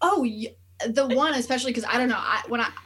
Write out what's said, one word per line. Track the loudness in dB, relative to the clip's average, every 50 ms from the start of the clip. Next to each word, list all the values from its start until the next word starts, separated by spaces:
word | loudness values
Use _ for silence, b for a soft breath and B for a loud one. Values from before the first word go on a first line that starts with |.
oh, | 2 2 2 2
y-, | 2 0 -2 -4 -8 -10 -12 _ -20 _ -10 -8 -4
the | 0 2 2 2
one, | 2 2 2 2 2 2
especially | 0 0 0 -2 -2 -2 -2 -4
'cause | -4 -2
I | 0 0
don't | 2 2 2
know, | 0
I, | 0 0 -2 -2 -2 -2
when | -4 -2 -2
I, | -2 -4 -6 -10 -16